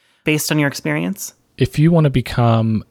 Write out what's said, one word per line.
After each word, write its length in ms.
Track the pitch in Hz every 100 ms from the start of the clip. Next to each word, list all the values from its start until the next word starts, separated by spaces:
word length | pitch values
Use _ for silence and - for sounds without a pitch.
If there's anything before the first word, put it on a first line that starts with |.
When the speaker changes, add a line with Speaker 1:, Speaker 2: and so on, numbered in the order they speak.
| _ _
Speaker 1:
based 280 | - 151 -
on 60 | 151
your 100 | 143
experience? 680 | - 160 151 170 190 - - _ -
Speaker 2:
If 200 | 127 -
you 140 | 156
want 140 | 170 151
to 40 |
become 760 | 131 117 - 120 113 113 107 -